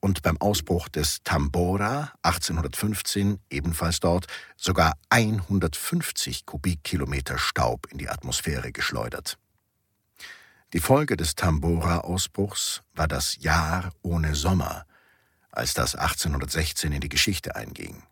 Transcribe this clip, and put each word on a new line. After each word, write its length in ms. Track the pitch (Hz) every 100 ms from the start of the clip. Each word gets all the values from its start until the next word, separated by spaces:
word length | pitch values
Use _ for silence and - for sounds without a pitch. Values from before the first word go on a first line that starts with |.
und 220 | 98 95
beim 160 | - 82
Ausbruch 500 | 101 101 - 87 -
des 340 | - 78 -
Tambora 880 | - 80 73 71 87 98 101 139 147 -
achtzehnhundertfünfzehn 1160 | - 85 - 82 82 - 104 104 - - 101 101 _
ebenfalls 500 | 69 73 80 82 87
dort 260 | 87 87 - - - -
sogar 380 | - 90 80 76 _
einhundertfünfzig 1400 | 120 110 107 90 98 85 - - 175 160 - - - -
Kubikkilometer 920 | 76 80 85 - 90 67 69 67 64
Staub 480 | - - 60 58 -
in 80 | -
die 100 | -
Atmosphäre 640 | - 64 64 - 69 62
geschleudert. 680 | - - 62 57 - - - _ _ _ _ _ _ _ _ - - - _ _
Die 80 | 87
Folge 360 | 82 135 151 90
des 180 | 80
Tambora-Ausbruchs 1500 | - 90 76 80 85 82 85 - 92 - - 101 - - - _
war 140 | - 80
das 280 | 76 - -
Jahr 520 | 80 80 78 87 92 -
ohne 320 | 92 85 78
Sommer, 520 | 73 76 92 - - - _ _ _ _ _ _
als 240 | - 62
das 220 | - 62 -
achtzehnhundertsechzehn 960 | - - - 71 71 82 80 - 80
in 80 | 71
die 80 | 73
Geschichte 480 | - - 95 - -
einging. 460 | - - 50 - -